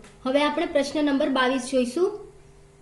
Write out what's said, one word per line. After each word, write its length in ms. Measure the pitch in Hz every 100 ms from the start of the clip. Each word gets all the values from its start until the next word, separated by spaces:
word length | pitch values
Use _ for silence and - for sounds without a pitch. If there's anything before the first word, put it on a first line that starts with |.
| - -
હવે 200 | 262 277
આપણે 220 | 294 294 339
પ્રશ્ન 400 | 285 277 311 294
નંબર 240 | 277 294
બાવીસ 400 | 262 254 269 247
જોઈશું. 480 | 262 240 320 381 415 - - - - - -